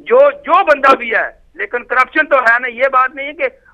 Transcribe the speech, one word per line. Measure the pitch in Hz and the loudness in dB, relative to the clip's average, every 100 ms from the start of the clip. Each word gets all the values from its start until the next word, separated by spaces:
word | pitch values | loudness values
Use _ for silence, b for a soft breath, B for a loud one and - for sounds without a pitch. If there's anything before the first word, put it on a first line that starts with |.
जो, | - 240 285 | 0 4 4
जो | 285 254 349 | 0 0 0
बंदा | 349 285 269 | 2 2 2
भी | 254 233 | 0 0
है, | 202 135 - _ 170 | -4 -4 -10 _ -14
लेकिन | 202 240 | -10 -10
करप्शन | - 240 254 311 | -4 -2 -2 -2
तो | 302 277 | 0 2
है | 226 240 | 2 0
ना। | 254 | -2
ये | 233 269 | -4 0
बात | 262 262 277 | 0 -2 -4
नहीं | 277 | -12
है | |
कि | 302 262 _ b | -8 -8 _ b